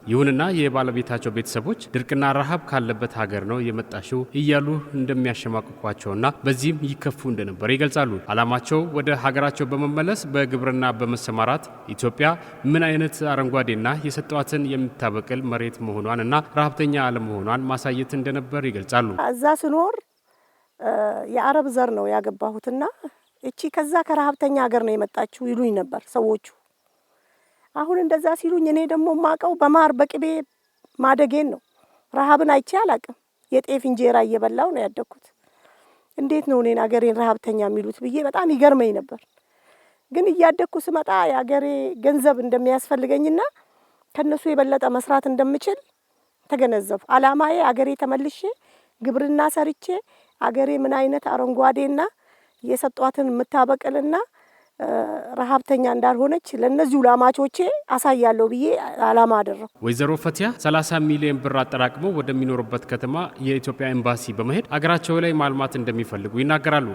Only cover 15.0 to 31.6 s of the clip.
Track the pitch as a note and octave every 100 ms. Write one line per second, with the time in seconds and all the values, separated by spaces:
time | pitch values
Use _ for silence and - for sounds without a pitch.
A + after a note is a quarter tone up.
15 | A#2 G#2 G#2+ B2+ C3 A#2 A#2 - A2+ G#2
16 | G#2+ A#2+ A#2+ D3 D3+ D3+ D3+ - D3+ C#3+
17 | B2+ A#2+ A2 G#2 G2 B2 C3 C3 C#3 B2+
18 | C3 C#3+ C3+ C3+ B2+ C#3+ C3+ G2+ G2 A#2+
19 | A2+ F#2 - A#3+ C#4+ D#4 D#4 D4+ F4+ A#4
20 | - _ _ _ _ _ _ - - A3
21 | G#3+ G#3 G#3 A#3+ C4 D4 C#4 B3 B3 G#3+
22 | G3+ G#3+ G3+ G3 A3 G#3+ - B3+ D#4+ -
23 | D4+ _ _ _ C4 - D#4 E4+ D4 E4+
24 | E4 D#4 C#4+ C#4 C#4 C#4 B3 A#3 A3+ G#3+
25 | G3+ - A3 - B3 A#3+ A#3+ G3+ F3+ -
26 | - B3 A3 G#3+ - _ _ _ _ _
27 | _ _ _ _ _ _ _ D4 D#4 F4+
28 | E4 D#4+ D#4+ E4 E4 F4 D#4+ D#4 D#4+ D#4+
29 | D#4+ D#4+ D#4 D#4+ E4+ F4 D4 D#4 D#4 B3+
30 | D4 D4+ D#4 D#4+ C#4+ _ _ _ _ -
31 | C4 C4+ C#4+ C#4+ D4+ -